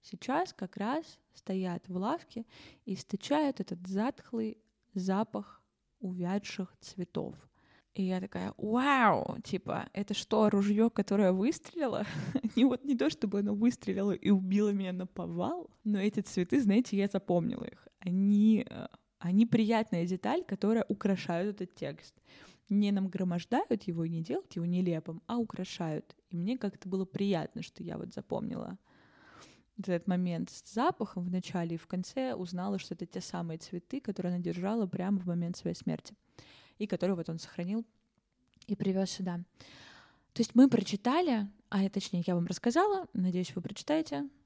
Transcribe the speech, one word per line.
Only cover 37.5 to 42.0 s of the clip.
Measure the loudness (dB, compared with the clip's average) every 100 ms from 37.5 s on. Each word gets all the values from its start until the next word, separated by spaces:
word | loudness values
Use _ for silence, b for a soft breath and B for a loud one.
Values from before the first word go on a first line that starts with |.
| -8 -4 -4 -6 _ _ _ _ _ _ _ -8
и | -2
привез | 0 2 0
сюда. | -2 -4 -4 -8 _ B B B B B B B
То | -2
есть | 4 8
мы | 10
прочитали, | 8 2 -2 2 2 2 2 -2 -8 _
а, | 0 2
точнее, | 0